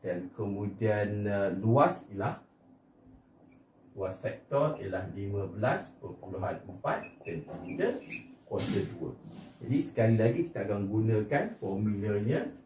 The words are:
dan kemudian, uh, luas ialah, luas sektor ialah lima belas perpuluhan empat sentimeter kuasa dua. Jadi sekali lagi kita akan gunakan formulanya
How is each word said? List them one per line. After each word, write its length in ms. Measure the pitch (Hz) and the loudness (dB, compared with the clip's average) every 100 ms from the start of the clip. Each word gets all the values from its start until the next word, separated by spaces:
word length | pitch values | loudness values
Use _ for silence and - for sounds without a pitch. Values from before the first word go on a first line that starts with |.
dan 240 | 95 90 90 - | -4 -4 -6 -6
kemudian, 880 | 101 101 101 - 110 104 101 104 | -4 -2 -4 0 2 2 0 0
uh, 260 | 104 101 98 90 | 0 2 0 2
luas 480 | 110 127 175 - - | 6 8 6 4 -8
ialah, 320 | 98 160 - - _ - - _ _ - - _ _ - - _ _ - 101 | -4 -4 -4 -14 _ -20 -20 _ _ -20 -20 _ _ -20 -20 _ _ -16 -6
luas 240 | 95 - | -6 -4
sektor 560 | - - - 143 156 - | -6 -6 -2 2 2 0
ialah 320 | 98 95 95 101 | -4 -4 -6 -6
lima 320 | 98 101 92 | -4 -2 -4
belas 480 | 104 - 180 - - | -2 0 0 -4 -14
perpuluhan 640 | - - - - - - - | -14 -14 -10 -4 -4 -4 -10
empat 400 | 90 151 - - - | -4 -2 -2 -4 -12
sentimeter 720 | - - - - - - 220 - - - - - | -8 -8 -8 -12 -8 0 0 0 -8 -12 -12 -20
kuasa 400 | - 98 - 98 - | -6 -4 0 0 0
dua. 220 | - - - - - - - | -6 -8 -8 -16 -16 -18 -12
Jadi 120 | - 139 | 0 2
sekali 340 | - - 113 113 | 2 4 6 8
lagi 200 | 113 - - | 6 4 -2
kita 160 | 107 101 | -2 -2
akan 240 | 104 98 | 0 0
gunakan 520 | 110 110 110 107 143 - - | 2 4 2 2 0 0 -4
formulanya 880 | 95 98 107 101 104 101 107 151 - - | -4 0 0 0 0 0 2 0 -2 -10